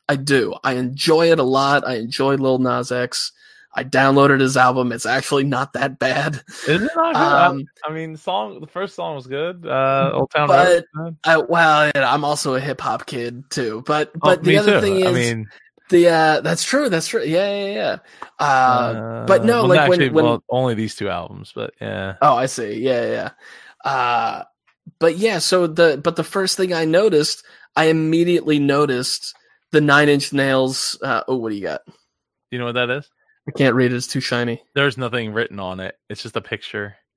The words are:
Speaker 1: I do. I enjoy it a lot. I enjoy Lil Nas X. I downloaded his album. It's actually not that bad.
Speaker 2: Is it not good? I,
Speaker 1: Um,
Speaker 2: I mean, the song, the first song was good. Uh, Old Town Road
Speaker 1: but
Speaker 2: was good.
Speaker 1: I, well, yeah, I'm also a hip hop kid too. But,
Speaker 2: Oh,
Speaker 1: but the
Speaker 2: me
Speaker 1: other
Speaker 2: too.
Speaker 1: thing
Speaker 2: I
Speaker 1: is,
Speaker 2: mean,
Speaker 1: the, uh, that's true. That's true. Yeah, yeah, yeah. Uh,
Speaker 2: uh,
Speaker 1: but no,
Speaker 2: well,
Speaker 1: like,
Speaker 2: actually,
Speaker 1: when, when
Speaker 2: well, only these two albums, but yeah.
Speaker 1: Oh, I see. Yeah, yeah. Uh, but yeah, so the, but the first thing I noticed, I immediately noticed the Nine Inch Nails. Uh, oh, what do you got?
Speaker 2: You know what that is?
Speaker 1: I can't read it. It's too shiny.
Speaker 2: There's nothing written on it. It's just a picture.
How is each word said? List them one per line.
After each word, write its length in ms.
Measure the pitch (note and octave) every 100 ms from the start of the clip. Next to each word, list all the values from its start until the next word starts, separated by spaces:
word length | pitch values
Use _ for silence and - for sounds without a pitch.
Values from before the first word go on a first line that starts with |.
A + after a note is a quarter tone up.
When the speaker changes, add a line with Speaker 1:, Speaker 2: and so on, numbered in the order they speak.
| -
Speaker 1:
I 80 | C#3+
do. 380 | C#3+ C3+ G#2 -
I 100 | C3+
enjoy 580 | B2+ B2+ C#3 E3 D#3+ E3+
it 80 | E3
a 40 |
lot. 420 | B2+ C3+ C#3 C#3+ -
I 80 | A#2+
enjoy 400 | A#2 C#3 C#3 C#3
Lil 240 | C3+ B2+
Nas 320 | B2+ B2 B2
X. 400 | B2 B2 - - - - - _
I 120 | - B2+
downloaded 560 | C3 C3+ C#3 C#3 C3+
his 160 | C3 C3
album. 340 | B2+ B2+ B2
It's 140 | A#2 A2+
actually 400 | C3+ - C#3+ C#3
not 260 | B2+ C#3+
that 240 | - C#3 C3
bad. 440 | C3+ C3+ D3 C#3 - - -
Speaker 2:
Is 140 | E3+
it 100 | B3+
not 200 | E4 E4
good? 80 | D#4+
I, 240 | D3 C#3+ C#3
Speaker 1:
Um, 200 | C#3 C#3 _ D3+
Speaker 2:
I 80 |
mean, 180 | D#3+ D#3+
the 60 | D#3
song, 420 | - F#3+ G#3+ -
the 80 | D3
first 280 | F3+ G3 -
song 200 | E3+ C#3+
was 120 | B2+
good. 380 | C#3 E3 F3+ E3
Uh, 460 | C3 C3+ C3+ C3+
Old 160 | C#3 C3+
Town 180 | D3+ D3
Road 60 | C#3
Speaker 1:
but 100 | F3+ E3+ -
Speaker 2:
was 120 | D3+ E3
good. 120 | D#3+
Speaker 1:
I, 140 | D#3+ D#3+
well, 540 | C#3+ E3+ D#3+ D3+ D3+ C#3+
yeah, 180 | B2+
I'm 120 | D3 D3
also 300 | D3 D3 C3
a 40 |
hip 220 | C#3+ C3
hop 240 | C3 A#2 -
kid 440 | A#2+ A#2+ B2 -
too. 320 | - A#2+ A2 C3+
But, 260 | D3+ D3+ E3
Speaker 2:
Oh, 40 |
Speaker 1:
but 200 | D3+ F3+
the 60 | D#3+
Speaker 2:
me 80 | G3+
Speaker 1:
other 240 | G#3 G3+
Speaker 2:
too. 0 |
Speaker 1:
thing 240 | G3+ F#3+ F#3
Speaker 2:
I 40 |
Speaker 1:
is, 40 | B2
Speaker 2:
mean, 320 | A#2+ A2+ G#2+ - _ _ -
Speaker 1:
the, 200 | F3 E3+
uh, 320 | E3 D#3 D#3
that's 240 | D3+ E3+ -
true. 240 | C4+ C#4+
That's 180 | E3 -
true. 160 | A3+
Yeah, 420 | D3 E3 G3+ G3+ G3
yeah, 80 |
yeah. 240 | G#3+ - - - - - -
Uh, 20 |
Speaker 2:
uh, 840 | C#3+ C3 C3 B2 A#2+ A2+ A2+ A2+ A#2
Speaker 1:
but 200 | - A3
no, 160 | A#3
Speaker 2:
well, 80 | A3+
Speaker 1:
like, 100 | E3+
Speaker 2:
actually, 300 | D3 F3+ C3+
Speaker 1:
when, 60 | D#3
when 100 | A#2+
Speaker 2:
well, 180 | A#2 -
only 240 | B2 B2+
these 220 | A2 A2 -
two 120 | G2+
albums, 460 | F2 E2+ G2 G#2 A2+
but 180 | A2+ -
yeah. 360 | G#2+ G2 F#2+ F#2+
Speaker 1:
Oh, 140 | D3 B2
I 120 | C3
see. 260 | - G#2+
Yeah, 580 | A2 C3 A#2+ A2+ A2+ F#2+ - - - - - C3+
yeah. 40 |
Uh, 540 | C3+ B2 A#2+ A2+ A2 - _ _ _ - -
but 180 | E3 E3
yeah, 220 | A3 F#3
so 260 | - F#3 E3+
the, 320 | D#3+ E3+ C#3
but 140 | E3 E3
the 80 | -
first 320 | G3 F#3+ -
thing 160 | F#3
I 100 | E3
noticed, 600 | D#3+ E3 G#3+ D#3 D3 - - - _ -
I 80 | D#3+
immediately 720 | D#3+ D#3+ E3 E3+ F3 D3 D3
noticed 760 | C#3+ C#3+ D3 B2 - - - - _ _ _
the 80 | D3+
Nine 300 | D3 C#3+ D3
Inch 240 | C#3+ C#3+
Nails. 640 | C#3 C3+ C3 C3 C3+ - -
Uh, 220 | C3+ A2+ -
oh, 80 | B2+
what 140 | A2+
do 40 | G#2
you 60 |
got? 220 | F2 C#2+ - - _ _ _ _ _
Speaker 2:
You 100 | B2
know 60 | A#2+
what 80 |
that 160 | A#2+ B2
is? 200 | C3+ - _ _ _ -
Speaker 1:
I 40 |
can't 240 | - C3+ A#2+
read 160 | B2
it. 40 | B2
It's 120 | -
too 120 | C3+
shiny. 440 | - A#2+ A#2+ A2+ _ C#3+
Speaker 2:
There's 220 | C#3+ B2
nothing 360 | B2 B2 A2
written 260 | G#2+ A2+ G2+
on 200 | F#2 F#2
it. 180 | F#2 - -
It's 140 | G#2
just 120 | A#2+ A#2
a 60 |
picture. 540 | - G#2+ - G#2+ G2+ - _